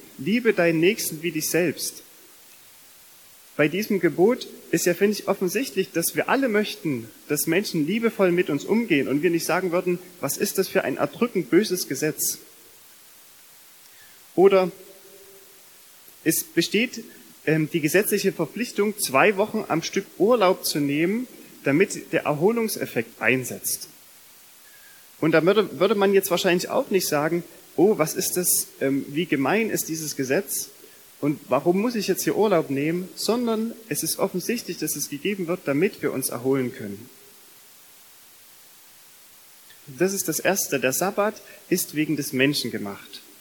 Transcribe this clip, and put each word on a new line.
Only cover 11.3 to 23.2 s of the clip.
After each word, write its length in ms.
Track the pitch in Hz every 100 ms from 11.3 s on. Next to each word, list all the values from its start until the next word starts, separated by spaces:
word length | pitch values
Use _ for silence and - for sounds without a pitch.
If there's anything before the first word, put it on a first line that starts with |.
| 190 156
böses 380 | 165 214 180 -
Gesetz?“ 520 | 131 156 143 - - - - - - - - - - - - - - - - - - - - - -
Oder 360 | 196 190 180 - - - - - - - - - - - - - - - 156
es 180 | 160
besteht, 600 | - - 170 196 247 - - - - - -
ähm, 240 | 156 156
die 100 | 170
gesetzliche 520 | 151 175 214 208 190
Verpflichtung, 640 | - 165 - 240 - 208 196
zwei 380 | - 131 175 185
Wochen 260 | 165 110 -
am 140 | 156
Stück 240 | - 196 190 -
Urlaub 480 | 202 247 185 185 -
zu 140 | 160
nehmen, 480 | 147 143 170 220 254 - - -
damit 480 | - 143 196 - -
der 120 | 165
Erholungseffekt 1000 | - 147 180 233 220 - - 127 113 -